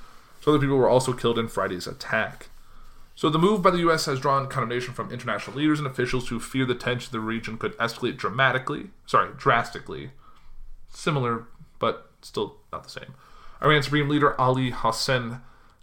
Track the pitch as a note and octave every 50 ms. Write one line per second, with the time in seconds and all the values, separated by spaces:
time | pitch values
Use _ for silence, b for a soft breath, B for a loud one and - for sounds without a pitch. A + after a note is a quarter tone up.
0 | B B B B B B B B - D3 D3+ D3 C#3 C3+ C#3 C3 B2 - B2 B2+
1 | C3 C3 B2 - - A#2+ A#2 A#2 A2+ A2+ - G2 F#2+ F#2+ F#2 F2+ - - - -
2 | - - A2 A2 G2 - - - - - - b b b b b b b b b
3 | b b b - - D#3 D3 D#3+ F3 G#3 A3 G3 F3 F#3+ F3+ F3 E3+ E3+ D#3+ D#3
4 | - D#3 C#3 C3 D3+ C#3+ C3+ C3+ C3 C3 - C3+ A#2 A2+ A#2+ B2 B2 - - -
5 | G#2 F#2+ B2 A#2 - A#2 G#2 G2+ - G#2+ G#2+ C#3 D3+ D3+ D3+ D3 D3 C3 C3+ -
6 | B2+ B2 - B2 - - A#2+ A2 - - - C3+ C3 A#2+ A#2+ A#2+ - B2 B2 A#2+
7 | - - A#2+ A2 A2 A2 A2+ A2+ - A2+ A2 A2 A2+ G#2 - - A#2 A#2 - -
8 | B2 A2+ - - - F#2+ G2 C3 C3+ B2+ - B2+ - - D3 - - - - -
9 | - - - A2 F#2 - C3 - - C#3 A#2+ A#2 A#2 - - - - - D#2+ C#2
10 | C#2+ - - b b b b b b b b b - - - - - - - -
11 | - F3 D3+ C3+ B2 A#2+ A#2 A#2 - - - - - - - - - A#2 - -
12 | - - _ _ - - - A#2+ G#2 - - - _ - - - - - - -
13 | - - - B B B B B B B B B - D3 D3+ D3 C3 C3 C#3+ D3+
14 | C#3+ C#3+ D3 C#3+ D3 C#3+ - - B2+ C3 C3 C3 C3 B2 A#2+ - - A2+ A2 -
15 | - - C3 B2 A#2+ A#2 A#2+ C3 b b b b b b b b